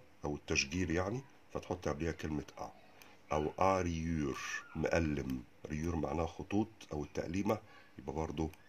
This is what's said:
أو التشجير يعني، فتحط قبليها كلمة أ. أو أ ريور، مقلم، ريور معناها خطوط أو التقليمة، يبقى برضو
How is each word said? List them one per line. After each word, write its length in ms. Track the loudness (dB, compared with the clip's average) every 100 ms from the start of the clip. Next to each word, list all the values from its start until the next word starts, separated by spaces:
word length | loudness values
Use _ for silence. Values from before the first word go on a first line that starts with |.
| -6 -6 -4
أو 100 | -4
التشجير 560 | 0 2 2 0 2
يعني، 300 | 2 2 -2 -6 -16 -8
فتحط 340 | -6 -4 -2 -2
قبليها 240 | 0 -2
كلمة 340 | -2 -2 -2 -4 -10
أ. 140 | -12 -12 -20 -20 -20 -20 0
أو 200 | 2 2 4
أ 220 | 6 6
ريور، 580 | 4 0 0 2 0 -2 -4 -6 -6 -2
مقلم، 680 | 4 4 4 2 -2 -4 -8 -14 -6
ريور 300 | -2 0 0
معناها 300 | 0 0 0
خطوط 420 | -4 -2 0 0 -6 -6
أو 100 | -6
التقليمة، 540 | -4 -4 -2 0 2 0 -2 -20 -18 -10
يبقى 140 | -6
برضو 380 | -2 -2 -2 -2 -4